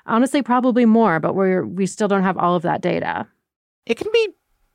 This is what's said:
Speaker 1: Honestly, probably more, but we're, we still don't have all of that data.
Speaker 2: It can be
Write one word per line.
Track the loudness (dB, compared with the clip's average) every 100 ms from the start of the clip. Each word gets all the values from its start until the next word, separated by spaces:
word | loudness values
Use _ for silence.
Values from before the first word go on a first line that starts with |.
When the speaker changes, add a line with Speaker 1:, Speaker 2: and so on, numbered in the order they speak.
| -4
Speaker 1:
Honestly, | 0 0 0
probably | 0 0 2 4 4
more, | 4 4 2
but | -2
we're, | 0 0 0 -2
we | -4 -4
still | -2 0
don't | 0
have | 0 0
all | 0 0
of |
that | -2 -2
data. | -2 -4 -4 -6 -10 _ _ _ _ _ -6
Speaker 2:
It | -6
can | -2
be | 0 -2 -6 _ _ _